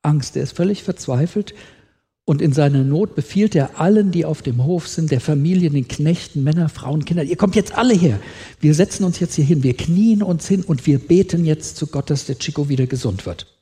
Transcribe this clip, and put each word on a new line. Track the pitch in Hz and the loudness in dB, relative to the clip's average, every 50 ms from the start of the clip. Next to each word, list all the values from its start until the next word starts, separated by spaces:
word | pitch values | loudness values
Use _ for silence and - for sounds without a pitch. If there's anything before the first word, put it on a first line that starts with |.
Angst, | - 151 151 147 123 - - | 2 2 0 0 -2 -4 -6
er | 127 135 | -6 -6
ist | - - | -6 -2
völlig | - 175 196 208 - - | -2 -2 -2 -2 -4 -6
verzweifelt. | - 180 - - - 127 123 156 175 - 208 202 - - - - - - _ _ _ _ _ _ _ _ _ _ | -8 -8 -6 -6 -4 0 0 0 0 -2 -6 -6 -6 -12 -20 -20 -20 -20 _ _ _ _ _ _ _ _ _ _
Und | - 151 143 170 | 0 0 2 2
in | 156 127 | 2 2
seiner | 156 147 143 139 135 131 | 4 2 4 4 2 2
Not | 135 143 165 214 208 - | 2 2 0 0 -2 -4
befiehlt | - - - - 190 208 214 - | -8 -8 -2 0 0 0 2 2
er | 156 139 - - - | 0 0 0 -4 -2
allen, | 156 185 214 214 202 190 | 2 2 4 4 2 2
die | 165 170 160 | 0 0 -2
auf | 156 156 - - | -2 -4 -4 -4
dem | 139 120 123 127 | -2 0 0 0
Hof | 151 180 170 - | 0 0 -2 -4
sind, | - - - 160 147 | -6 -4 -4 0 0
der | 139 120 | 0 0
Familie, | - - 151 139 143 165 185 185 175 151 | 0 0 0 2 2 2 2 2 2 2
den | 143 143 123 | 0 0 -2
Knechten, | - - - 147 156 175 - - - - 143 131 | -2 -4 -2 0 0 0 0 -4 -8 -4 -2 0
Männer, | 147 160 175 165 151 | 0 2 0 0 -2
Frauen, | - - 131 135 147 156 143 | -4 -6 -6 -4 -4 -4 -2
Kinder, | - 170 175 143 | -2 -2 -2 -2
ihr | 139 170 | -2 -2
kommt | - 208 196 - | 0 0 2 2
jetzt | 214 196 - - | 0 0 0 -2
alle | - 233 254 226 | 0 2 4 4
her. | 175 175 147 107 98 - - - - - - - _ | 4 4 2 2 0 -6 -12 -18 -18 -20 -20 -8 _
Wir | - 151 151 | 2 2 4
setzen | 147 202 208 - - 196 | 4 2 0 0 -2 -2
uns | 180 170 - | -2 0 -2
jetzt | 175 165 - | -4 -4 0
hier | - 147 | 0 2
hin, | 139 175 143 127 | 2 2 2 2
wir | 131 120 | 0 0
knien | - - 160 170 185 214 226 220 208 | 0 -2 0 2 4 4 4 4 2
uns | 208 180 175 156 - | 2 0 -2 -4 0
hin | - 196 190 175 | -2 -2 -2 0
und | - 160 120 - | -2 -4 0 2
wir | 156 143 131 | 2 0 0
beten | - - 165 185 190 185 - 170 170 | 2 4 4 4 4 2 0 0 2
jetzt | 156 156 156 - - - | 0 0 -2 -4 -14 -8
zu | - 156 | -8 -8
Gott, | 147 - 139 - - | -6 -6 -8 -2 -2
dass | 147 135 - | -4 -4 -2
der | - 131 | -8 -8
Chico | - - - 147 151 147 143 | -6 -8 -6 -4 -4 -2 -2
wieder | 139 127 127 | 0 0 0
gesund | 127 135 123 - 117 92 95 - | -2 -2 -4 -4 -4 -4 -4 -8
wird. | - - - - _ _ _ | -10 -12 -12 -16 _ _ _